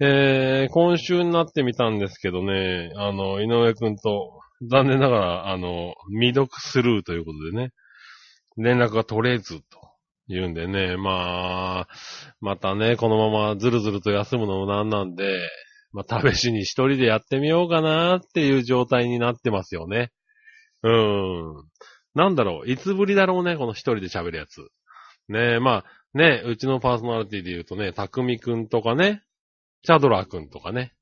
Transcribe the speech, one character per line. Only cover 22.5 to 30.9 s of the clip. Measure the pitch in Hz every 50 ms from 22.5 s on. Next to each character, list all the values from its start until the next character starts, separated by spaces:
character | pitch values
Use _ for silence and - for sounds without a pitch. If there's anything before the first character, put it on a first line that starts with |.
| 85 76 -
う、 | 120
い | 131
つ | 127 - 190 196
ぶ | 190 202
り | 190 202
だ | 196 190
ろ | 185 180 180
う | 175
ね、 | 175 170
こ | 147 127
の | 113 104
一 | - - 135
人 | 113
で | 104 92
喋 | 87 - 92 85 87
る | 80
や | 78 73
つ。 | - - 82 - - _ _ _ _ - - - - - _ _ -
ね | 104 113 120 120 117
え、 | 117
ま | 127 131 113 95 -
あ、 | - - _ _ _ -
ね、 | 139 165 160 131 107 101
う | 120 113
ち | - 131
の | 135 135 123
パ | 131 123 123
ー | 113
ソ | 117
ナ | 120 113 113 107
リ |
テ | 101 104 98
ィ |
で | 87 90
言 | 90 85
う | 85
と | - 92
ね、 | 104 101 92
た | 87 - 98
く | - - 127
み | 127 123 120 113
く | - 120 117
ん | 113 113
と | 110 - 113 104
か | 113 120
ね、 | 151 185 202 208 208 _ _ _ _ _ _ _ _ _ _ _ _ -
チ | -
ャ | 165 151
ド | 139 127
ラ | 107 92 95
ー |
く | - - 85
ん | 78 -
と | - -
か | - 87
ね | 110 123 127 123